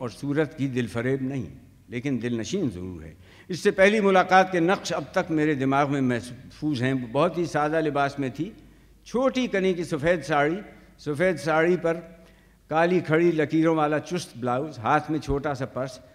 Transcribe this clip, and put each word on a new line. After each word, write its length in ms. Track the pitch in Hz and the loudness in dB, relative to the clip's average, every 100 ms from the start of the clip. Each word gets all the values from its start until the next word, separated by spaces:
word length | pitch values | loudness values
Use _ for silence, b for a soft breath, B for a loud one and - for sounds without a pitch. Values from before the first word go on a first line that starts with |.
और 100 | 123 | -12
सूरत 440 | - 139 143 147 - | -8 -4 -2 -2 -2
की 100 | 135 | -4
दिलफरेब 540 | 123 117 117 123 135 | -2 -4 -2 -2 -2
नहीं, 260 | 131 139 92 - - - - | -4 -6 -8 -12 -20 -20 -12
लेकिन 280 | 117 143 123 | -8 -4 -2
दिलनशीन 520 | 120 117 101 196 143 | -2 -4 -4 -4 -4
ज़रूर 340 | 87 92 85 | -6 -10 -12
है। 120 | 78 78 B B B | -16 -20 B B B
इससे 200 | 170 202 | -2 0
पहली 300 | 185 190 220 | 6 6 6
मुलाकात 520 | 196 190 180 185 190 | 4 4 6 6 6
के 80 | 180 | 2
नक्श 320 | 165 202 - | 2 0 -2
अब 200 | 175 147 | -6 -4
तक 120 | 185 180 | -4 0
मेरे 240 | 156 151 | 0 2
दिमाग 340 | 139 135 135 139 | 0 2 2 2
में 120 | 143 | 2
महफूज 840 | 127 120 - - - - 151 135 | 0 -2 -4 -16 -18 -8 -4 -2
हैं। 300 | 127 131 120 | 0 -2 -2
बहुत 260 | 139 175 170 | 0 0 0
ही 80 | 165 | -2
सादा 340 | 151 151 160 | 0 0 0
लिबास 360 | 156 143 139 139 | 0 0 -2 -2
में 100 | 131 | -6
थी, 260 | 120 185 - b b b b - | -6 -8 -10 b b b b -6
छोटी 420 | 226 262 254 247 | 0 0 0 0
कनी 260 | 196 190 | 0 0
की 100 | 180 | 0
सफ़ेद 380 | 160 156 160 175 | -2 -2 0 0
साड़ी, 340 | 135 151 147 185 202 B B B | 2 2 2 0 -8 B B B
सफ़ेद 380 | - 143 185 156 | -6 0 0 0
साड़ी 400 | 143 156 170 180 | 0 2 4 2
पर 180 | 165 170 - - b b b b - | 0 -4 -8 -20 b b b b -4
काली 300 | 156 175 180 | 2 4 2
खड़ी 320 | 147 160 175 | 2 2 4
लकीरों 440 | 160 143 160 160 160 | 2 2 2 2 2
वाला 220 | 147 151 | 2 0
चुस्त 400 | 147 175 - 120 | -2 -8 -8 -6
ब्लाउज, 400 | 123 127 156 117 | -2 -2 -4 -4
हाथ 220 | 113 151 147 | 2 2 2
में 80 | 156 | -4
छोटा 360 | - 139 147 | -2 -2 -2
सा 100 | 131 | -4
पर्स, 360 | 135 123 135 - b | -6 -6 -8 -10 b